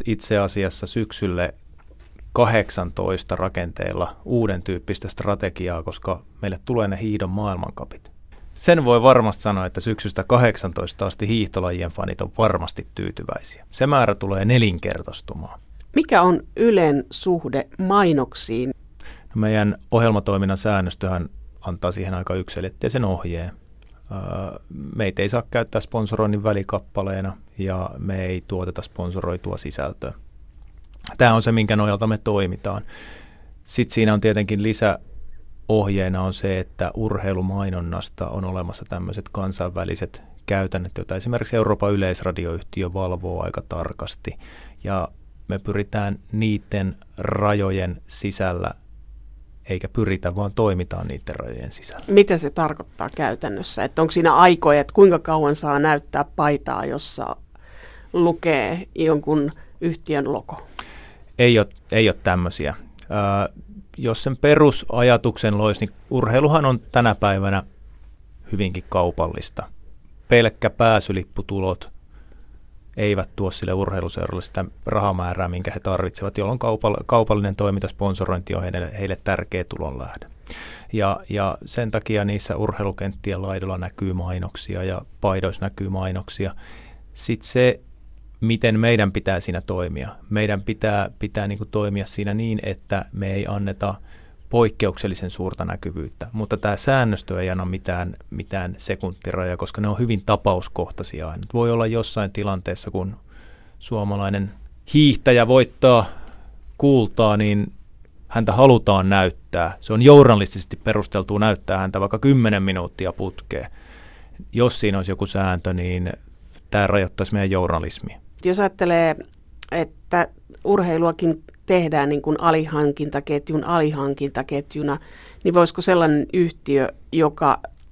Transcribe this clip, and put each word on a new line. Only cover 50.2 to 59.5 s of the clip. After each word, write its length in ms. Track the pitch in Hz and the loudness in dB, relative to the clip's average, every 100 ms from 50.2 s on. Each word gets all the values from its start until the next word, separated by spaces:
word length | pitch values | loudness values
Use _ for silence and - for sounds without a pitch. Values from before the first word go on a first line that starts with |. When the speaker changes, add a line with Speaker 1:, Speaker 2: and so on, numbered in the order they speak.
| 87 92 | -2 -4
Speaker 1:
vaan 160 | 101 | -4
toimitaan 520 | 98 107 90 87 90 85 | 0 0 0 -4 -6 -8
niitten 300 | 67 - - | -10 -10 -10
rajojen 360 | 60 60 62 | -10 -10 -12
sisällä. 320 | - - - - | -14 -16 -12 4
Speaker 2:
Mitä 300 | 202 196 170 | 8 8 6
se 120 | 143 | 0
tarkoittaa 580 | 170 156 151 - - - - | -2 -2 -4 -12 -10 -8 -4
käytännössä? 680 | 131 117 127 101 180 - | -4 -4 -6 -8 -8 -4
Että 180 | 120 - | -4 0
onko 100 | 160 | 2
siinä 220 | 170 165 | 4 6
aikoja, 460 | 151 180 170 156 147 | 8 8 8 6 4
että 120 | 139 | 4
kuinka 260 | - 196 165 | 8 8 8
kauan 360 | - 156 143 | 2 2 2
saa 240 | 151 151 143 | 2 0 2
näyttää 460 | 156 147 - 143 143 - | 4 2 0 -4 -4 0
paitaa, 480 | 147 143 - 98 | 0 0 -2 -4
jossa 520 | 139 143 - - - - - - - - - - - | -4 -6 -8 -8 -8 -10 -14 -20 -20 -20 -20 -20 -6
lukee 760 | 175 170 165 170 143 104 170 - | 2 2 2 2 2 0 -4 -8
jonkun 560 | - 160 147 151 156 143 | -2 2 2 2 0 0